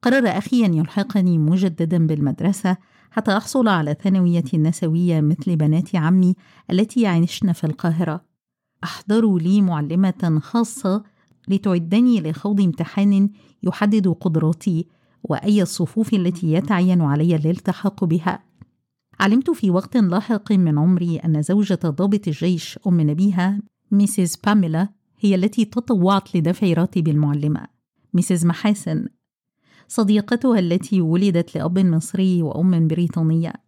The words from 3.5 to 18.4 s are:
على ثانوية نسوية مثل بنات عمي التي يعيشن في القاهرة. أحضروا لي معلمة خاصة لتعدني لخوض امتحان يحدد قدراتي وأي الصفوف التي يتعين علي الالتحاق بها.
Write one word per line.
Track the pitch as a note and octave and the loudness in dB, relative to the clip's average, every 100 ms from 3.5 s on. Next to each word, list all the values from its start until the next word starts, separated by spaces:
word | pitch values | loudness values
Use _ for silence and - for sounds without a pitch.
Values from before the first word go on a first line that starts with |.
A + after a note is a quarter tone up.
| C4+ A#3+ | 0 2
على | F#3 D3+ D3+ | 0 -2 -2
ثانوية | G3 F#3+ F3+ E3+ D3+ | 0 2 2 0 0
نسوية | E3 D#3 E3+ E3+ D#3+ F3+ D#3+ | 0 0 0 -2 -2 0 0
مثل | D3+ E3 - E3 | 0 -2 -2 0
بنات | D3+ D#3 - F3+ | 0 0 0 -2
عمي | D#3 F#3 F#3 F#3 _ _ _ | 2 2 2 0 _ _ _
التي | F3+ A3 - | -2 0 0
يعيشن | A3 E3+ E3+ - G3 | 0 2 0 -2 -4
في | E3+ | -2
القاهرة. | D#3+ D#3 E3+ D#3+ E3+ D#3 _ _ _ _ _ _ | -4 -4 -4 -2 -4 -6 _ _ _ _ _ _
أحضروا | E3+ - - G#3+ A3+ F#3 | -14 -14 -2 0 2 2
لي | E3 G3+ | 2 2
معلمة | F#3+ D#3+ D3 E3+ F#3+ F3 F3 D#3 | 2 0 -2 0 0 0 -2 -2
خاصة | - A#3 A3+ - G3 G3 G#3 _ _ _ - | -2 -4 -4 -4 -4 -4 -6 _ _ _ -4
لتعدني | G3 G3 F3 E3 G3+ B3 A#3 | -2 0 -2 0 2 4 2
لخوض | D#3 C#3+ G3+ G3+ | -2 -6 -4 0
امتحان | F#3+ D#3 F3 - G3+ G3 G3+ - _ _ | 0 0 -6 0 2 2 0 -2 _ _
يحدد | F3+ - G#3 G#3+ F#3 | -6 -2 0 2 0
قدراتي | E3 F#3 D#3+ D#3 D#3+ - E3 E3 _ _ _ | 0 -2 0 0 -2 -2 -4 -6 _ _ _
وأي | - D3+ - G#3 | -4 -2 2 2
الصفوف | F3 - F3 - A3 | 0 -2 -4 -2 0
التي | G#3 F3+ F3+ E3+ | 0 0 -2 0
يتعين | D#3 C#3+ G3 F#3 F3+ | 0 0 0 2 2
علي | D3+ C#3+ E3 D#3+ | 2 2 2 2
الالتحاق | D3+ F3+ - F3+ G3+ G3 | 0 -2 -4 -4 -4 -2
بها. | F3+ D#3+ E3+ - | -2 -2 -2 -8